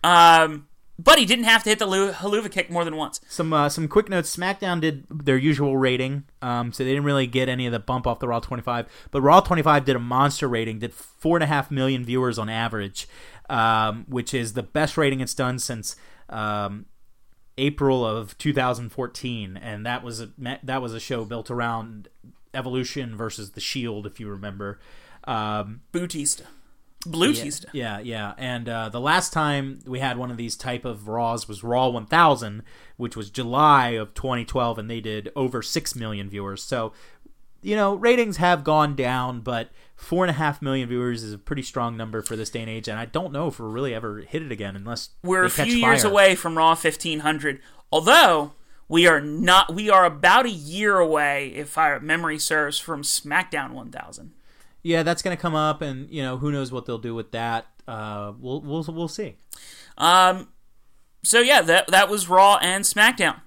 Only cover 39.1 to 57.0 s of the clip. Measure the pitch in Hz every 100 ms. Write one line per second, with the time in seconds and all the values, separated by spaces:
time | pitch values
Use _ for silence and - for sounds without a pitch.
39.1 | 127 127 123 120 120 117 - - - -
40.1 | 170 180 147 151 143 143 135 123 123 123
41.1 | 117 110 104 - 151 - 131 120 113 110
42.1 | 110 - 110 107 117 113 113 110 107 117
43.1 | 156 180 139 160 - 110 113 135 113 117
44.1 | 104 - 160 156 107 101 98 101 117 -
45.1 | - 175 185 180 - 185 240 226 - 214
46.1 | 202 196 180 170 160 160 165 165 151 165
47.1 | 156 151 156 147 135 - - _ 156 165
48.1 | 311 254 160 147 - - - - 165 -
49.1 | 156 147 156 175 185 - 170 214 190 180
50.1 | 147 180 233 247 180 147 180 208 190 170
51.1 | 156 147 143 135 - 143 - 156 135 151
52.1 | 160 165 151 - 156 147 147 - 147 147
53.1 | - 147 156 185 151 131 127 123 127 85
54.1 | - - - - - - - 170 165 160
55.1 | 170 190 170 175 156 151 151 151 131 143
56.1 | 160 131 127 147 143 131 127 117 117